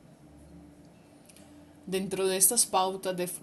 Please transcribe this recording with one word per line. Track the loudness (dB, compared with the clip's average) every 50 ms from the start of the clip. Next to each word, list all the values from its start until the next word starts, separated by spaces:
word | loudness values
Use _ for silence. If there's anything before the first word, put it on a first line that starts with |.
| -20 -20 -20 -20 -20 -20 -20 -20 -20 -20 -20 -20 -20 -20 -20 -20 -20 -20 -20 -20 -20 -20 -20 -20 -20 -20 -20 -20 -20 -20 -20 -20 -20 -20 -20 -18 -10
Dentro | -4 -4 -4 -2 -2 -2 0 0
de | 0 4
estas | 4 4 4 4 2 0
pautas | 2 2 2 2 2 -2 -4 -4 -4 -2
de, | -2 -4 -4 -6 -10